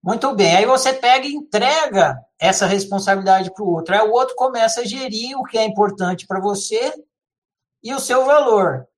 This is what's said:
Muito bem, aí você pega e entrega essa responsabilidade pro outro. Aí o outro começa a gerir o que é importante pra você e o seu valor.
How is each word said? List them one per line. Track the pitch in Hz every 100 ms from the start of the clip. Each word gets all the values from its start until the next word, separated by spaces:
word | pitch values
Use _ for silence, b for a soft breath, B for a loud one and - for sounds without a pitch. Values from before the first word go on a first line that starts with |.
Muito | 175 226 269
bem, | 214 180 180
aí | 226
você | 262 262
pega | 262 240 262 277
e |
entrega | 294 - 208 247 311 302 196 156 127 _ _
essa | 170 185 185
responsabilidade | 196 196 196 196 196 196 190 185
pro | - 202
outro. | 165 165
Aí | 202 214
o |
outro | 233 262 -
começa | 254 240 226 233
a |
gerir | 240 254 262 214 240 269
o |
que | - 220
é |
importante | 220 196 208 196 180 180 -
pra | 190
você | 202 202 - 220 269 - _ _ _ _ _ _ _ _
e | 220
o | 269
seu | - 254
valor. | 262 294 233 214 175 131 123